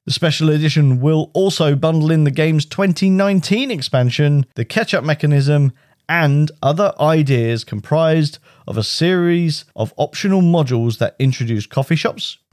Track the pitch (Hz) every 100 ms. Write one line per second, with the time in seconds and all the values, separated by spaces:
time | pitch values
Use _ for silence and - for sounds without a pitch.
0 | - - 165 147 156 151 156 156 143 127
1 | 143 156 151 - 190 - 151 143 160 160
2 | 156 160 147 135 156 156 147 - 196 165
3 | 190 190 202 190 - 214 269 180 127 131
4 | 123 135 147 143 131 - 120 - 226 180
5 | 143 147 151 143 139 147 139 - _ _
6 | - 170 151 143 151 - 135 156 208 -
7 | 151 160 143 127 113 117 - 107 - 151
8 | 160 160 147 - _ _ - 107 107 -
9 | 170 185 170 170 165 151 - - 110 -
10 | 147 - 202 190 170 170 135 120 117 113
11 | 110 - 131 127 117 110 - - 135 165
12 | - - - - _